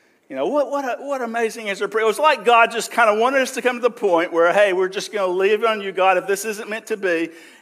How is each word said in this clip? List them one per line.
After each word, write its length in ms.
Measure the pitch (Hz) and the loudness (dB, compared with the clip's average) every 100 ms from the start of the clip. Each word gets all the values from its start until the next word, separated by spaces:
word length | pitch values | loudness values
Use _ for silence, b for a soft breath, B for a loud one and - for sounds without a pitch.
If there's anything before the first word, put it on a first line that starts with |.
| b b - | b b -12
You 80 | 135 | -6
know, 100 | 156 | -2
what, 240 | 294 254 | -2 -2
what, 140 | 277 | -4
a, 180 | 269 226 | -6 -8
what 200 | 277 269 | -6 -6
amazing 480 | 233 233 226 233 214 | -4 -4 -4 -4 -8
answer 160 | 185 202 | -6 -4
prayer. 180 | 220 | 0
It 40 | 220 | 0
was 100 | 214 | 2
like 260 | 302 262 | 2 2
God 260 | 202 233 226 | 4 6 4
just 200 | 208 - | 0 -4
kinda 240 | - 226 | 2 2
wanted 280 | 214 247 269 | 4 2 2
us 100 | 254 | 0
to 100 | 254 | -2
come 140 | 247 240 | -4 0
to 60 | |
the 80 | 240 | -2
point 420 | 233 202 170 175 | 0 0 2 2
where, 200 | 165 170 | 2 4
"Hey, 200 | 190 208 | 4 2
we're 160 | 185 185 | 2 -2
just 240 | 196 - | -4 -6
gonna 200 | 208 185 | -4 -2
leave 300 | 180 196 214 | 0 2 2
it 40 | 226 | 0
on 140 | 214 | -2
you, 120 | 196 | -4
God, 240 | 180 185 180 | 2 2 2
if 100 | 180 | 0
this 180 | 196 | -4
isn't 240 | 220 208 202 | -4 -8 -8
meant 180 | 220 220 | -10 -8
to 100 | 214 | -4
be." 340 | 190 165 165 B B B | -2 -2 -2 B B B